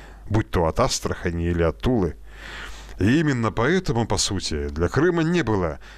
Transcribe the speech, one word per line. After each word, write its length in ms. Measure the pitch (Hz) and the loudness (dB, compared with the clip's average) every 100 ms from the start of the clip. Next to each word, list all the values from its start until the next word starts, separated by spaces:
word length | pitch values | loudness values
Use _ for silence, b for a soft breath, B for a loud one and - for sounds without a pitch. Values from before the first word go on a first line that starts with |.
| B B B | B B B
будь 220 | 104 - | 0 2
то 160 | 98 80 | 2 2
от 140 | - | 2
Астрахани 640 | 131 - - - 90 85 85 | 0 0 -4 -4 -4 -2 0
или 160 | 85 | 2
от 180 | 85 - | 2 0
Тулы. 340 | 120 123 85 - B B B B B B B B | 0 2 0 -4 B B B B B B B B
И 200 | 101 147 | 4 4
именно 320 | 151 127 110 | 4 2 0
поэтому, 560 | - 123 185 180 117 113 | 2 2 2 2 0 2
по 100 | 95 | 0
сути, 520 | - 98 - 78 71 | 0 -2 -2 -4 -4
для 200 | 73 87 | 0 0
Крыма 340 | - 175 170 | 2 2 2
не 200 | 160 175 | 2 2
было 380 | 117 104 85 71 B | 2 2 0 -4 B